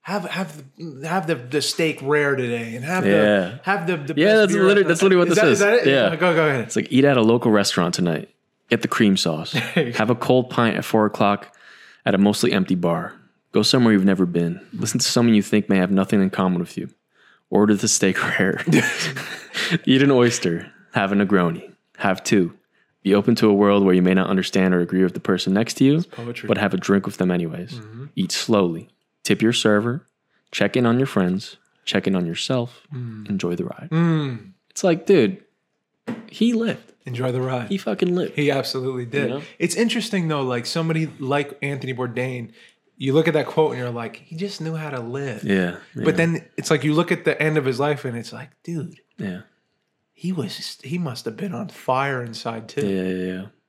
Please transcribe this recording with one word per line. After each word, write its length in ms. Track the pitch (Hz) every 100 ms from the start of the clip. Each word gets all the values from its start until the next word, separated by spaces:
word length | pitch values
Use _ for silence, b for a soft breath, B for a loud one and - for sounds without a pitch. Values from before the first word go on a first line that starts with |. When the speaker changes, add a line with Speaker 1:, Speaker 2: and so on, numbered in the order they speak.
Speaker 1:
"Have, 240 | - 202 175
have 380 | 185 180 151 135 _
the, 300 | 160 131 156
have 200 | 185 160
the, 80 | 151
the 260 | 123 151
steak 380 | - - 165 143
rare 340 | 135 147 143 135
today 400 | 123 117 117 113
and 80 | 139
have 200 | 185 196
Speaker 2:
Yeah. 60 |
Speaker 1:
the, 460 | 202 214 104 180 123
have 220 | - 202 170
the, 120 | 170
the 220 | 143 147
Speaker 2:
Yeah, 60 | 180
Speaker 1:
best 100 | 220
Speaker 2:
that's 160 | 202
Speaker 1:
beer 100 | 202
Speaker 2:
literally, 80 | 190
Speaker 1:
at 120 | 208
the," 40 | 180
Speaker 2:
that's 140 | 170
literally 160 | 190 180
what 80 | 175
Speaker 1:
is 80 | 170
Speaker 2:
this 80 |
Speaker 1:
that, 40 | 180
Speaker 2:
is. 60 |
Speaker 1:
is 60 | 110
that 140 | 202
it? 140 | 240 143
Speaker 2:
Yeah. 280 | 135 104 165
Speaker 1:
Go, 180 | 185
go 140 | 160 151
ahead. 140 | 135
Speaker 2:
It's 140 | 107 110
like, 120 | -
"Eat 140 | 127 139
at 120 | 131
a 40 |
local 300 | 110 117 120
restaurant 420 | 104 98 - 87
tonight. 360 | 90 87 78 - _ _ _ _
Get 120 | 117
the 60 | -
cream 280 | - 110 95
sauce. 380 | 85 78 85 - -
Speaker 1:
<laughs> 100 | -
There 100 | 131
you 40 |
go. 60 | 117
Speaker 2:
Have 100 | 110
a 60 | 120
cold 340 | - 127 120
pint 260 | - 117 -
at 80 | -
four 200 | 110 107
o'clock 500 | - 101 101 - B B B B B
at 120 | - 98
a 20 |
mostly 340 | 101 104 117
empty 220 | 98 92 92
bar. 380 | 87 82 - - _ _ _
Go 100 | -
somewhere 320 | 107 135 117
you've 120 | 101 95
never 200 | 95 90
been. 400 | 85 85 87 -
Listen 240 | 110 110 -
to 60 | -
someone 300 | - 120 110
you 80 |
think 260 | 98 107 98
may 80 | 98
have 140 | 92
nothing 320 | 98 95 104
in 80 | 95
common 280 | - 92 90
with 160 | 87 -
you. 120 | 92 _ _ b b b b
Order 260 | 101 104 104
the 120 | 110
steak 340 | - 98 92
<laughs> 160 | - -
rare. 220 | 95 - -
Speaker 1:
<laughs> 1160 | 151 - - 160 135 - - - - - 165 -
Speaker 2:
Eat 160 | 131
an 100 | 143
oyster. 600 | 131 120 117 92 85 - _ _
Have 180 | - 98
a 40 | 101
Negroni. 560 | 101 98 87 82 - _ _ -
Have 260 | 101 95
two. 300 | - 107 87 - _ _ _ _
Be 100 | 98 101
open 200 | 107 113
to 120 | 110
a 40 |
world 300 | 101 101 101 95
where 80 |
you 80 | 92
may 120 | 90
not 140 | 92 92
understand 460 | 95 92 98 92
or 60 | 92
agree 220 | 87 92
with 100 | 90
the 60 | -
person 320 | - 92 -
next 220 | 98 117 -
to 100 | 131
you, 100 | 151
Speaker 1:
It's 80 | 175
poetry. 400 | - 117 120 107
Speaker 2:
but 100 | 104
have 160 | 104
a 40 | 92
drink 280 | - 98 98
with 120 | -
them 140 | 90
anyways. 420 | 87 82 82 87
Speaker 1:
Mm-hmm. 320 | 123 107 113 143 -
Speaker 2:
Eat 160 | 90
slowly. 580 | - - 110 90 82 113 _ _ _
Tip 180 | - 101
your 120 | 113
server. 520 | 120 110 104 117 135 _ _ _ _ _
Check 240 | - 101 127
in 100 | 120
on 120 | 120
your 100 | 135
friends. 500 | - 90 92 - - _ _ -
Check 200 | 101 -
in 80 | 95
on 100 | 87
yourself. 560 | 85 - 131 120 - _
Speaker 1:
Mm. 360 | 135 120 110 104
Speaker 2:
Enjoy 260 | 98 87 87
the 100 | -
ride." 240 | - 160
Speaker 1:
Mm. 600 | 160 170 160 143 117 - _ _
Speaker 2:
It's 140 | -
like, 220 | 185 165 -
dude, 360 | 190 107 95 _ _ _ _ _ _ - 240 -
he 220 | - 233
lived. 400 | 226 226 - - _ -
Speaker 1:
Enjoy 260 | 120 127
the 100 | 123
ride. 280 | 127 127 110
Speaker 2:
He 80 | 196
fucking 360 | - 110 180
lived. 220 | 180 170 -
Speaker 1:
He 160 | 143
absolutely 540 | 139 131 135 127 127 120
did. 180 | 143 131
Speaker 2:
You 0 | 135
know? 60 | 156 B
Speaker 1:
It's 180 | 175 -
interesting, 520 | 226 233 220 196 165
though, 140 | 151
like, 240 | 131 123 120
somebody 400 | 170 165 160 156 -
like 380 | 131 143 143 -
Anthony 320 | 143 139 131
Bourdain, 580 | 127 123 117 127 123 113 b b b _ _
you 160 | 131
look 140 | 143 160
at 40 | 151
that 100 | 139
quote 260 | - 151
and 80 | 127
you're 100 | 123
like, 260 | 117 113 -
"He 180 | _ 160
just 240 | 196 -
knew 160 | 160 160
how 140 | 156
to 100 | 131
live." 440 | 117 131 139 107 -
Speaker 2:
Yeah, 320 | 98 90 87 - -
Speaker 1:
But 100 | -
Speaker 2:
yeah. 60 |
Speaker 1:
then 340 | 160 170 165 - -
it's 120 | -
like, 120 | 151
you 100 | 147
look 180 | 151 170
at 120 | 170
the 180 | 165 143
end 160 | 156 156
of 60 |
his 160 | 131 123
life 240 | 143 143
and 140 | 131 117
it's 160 | 113
like, 160 | 113 151 _
dude, 360 | - 170 165 - _ _
Speaker 2:
Yeah. 240 | 101 90 - _ _ _ _ _ _
Speaker 1:
he 180 | _ 175
was, 440 | 180 110 - - -
he 140 | - 175
must 260 | 160 120 -
have 120 | 110
been 160 | 196
on 160 | 120 196
fire 520 | - - 131 139 131
inside 440 | 120 110 120 113 110
too. 180 | - 104
Speaker 2:
Yeah, 160 | 95
yeah, 300 | 92 92 92
yeah. 120 | 92 98 _